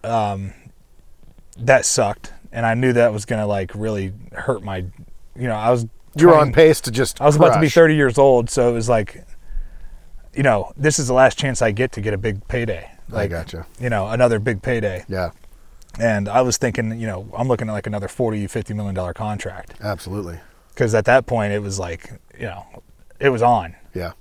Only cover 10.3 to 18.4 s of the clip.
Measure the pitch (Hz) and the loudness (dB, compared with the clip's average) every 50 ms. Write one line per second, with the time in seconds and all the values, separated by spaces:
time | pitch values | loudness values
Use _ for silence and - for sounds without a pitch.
10.3 | - - 135 135 113 101 90 - - 143 139 156 143 - 143 120 127 127 131 123 | -4 0 2 2 2 2 -2 -6 -6 0 0 0 0 0 -2 2 4 6 6 4
11.3 | - - - 139 127 - 123 113 104 104 127 131 - 113 101 110 104 95 107 110 | 4 0 -4 -4 -2 0 0 0 0 0 -2 -2 -2 -6 -4 -4 -4 -2 -4 -4
12.3 | 101 98 - - - 123 117 110 95 82 - - - - - - - 110 101 92 | -4 -6 -6 -6 -4 -4 -4 -4 -6 -8 -10 -18 -20 -18 -16 -8 -4 -4 -4 -4
13.3 | 85 82 82 - - 82 82 - - - 120 123 117 101 95 104 113 120 123 123 | -4 -6 -8 -10 -12 -14 -14 -16 -14 -8 -4 -2 -2 -2 -2 -2 2 2 2 2
14.3 | 117 104 107 123 113 98 - 131 123 113 107 101 92 87 - - 95 92 90 82 | 2 0 -2 -2 -4 -4 -4 -4 -4 -2 -2 -4 -6 -6 -10 -8 -6 -4 -4 -6
15.3 | - _ - - - - - - - - - - - - 113 117 107 101 98 101 | -8 _ -20 -20 -20 -20 -20 -20 -20 -20 -20 -18 -6 -2 0 0 0 0 -2 0
16.3 | 101 127 131 123 117 - 135 123 104 - 113 110 113 117 113 110 95 - - - | 2 2 2 2 0 -2 -2 -2 -2 -2 -4 -4 -6 -6 -6 -8 -8 -8 -12 -12
17.3 | - - 123 131 123 107 123 110 107 101 - 110 104 104 98 95 - - 123 113 | -6 -6 -4 -4 -4 -6 -6 -6 -6 -8 -6 -6 -8 -6 -8 -10 -6 -4 -4 -2
18.3 | 110 107 | -2 -4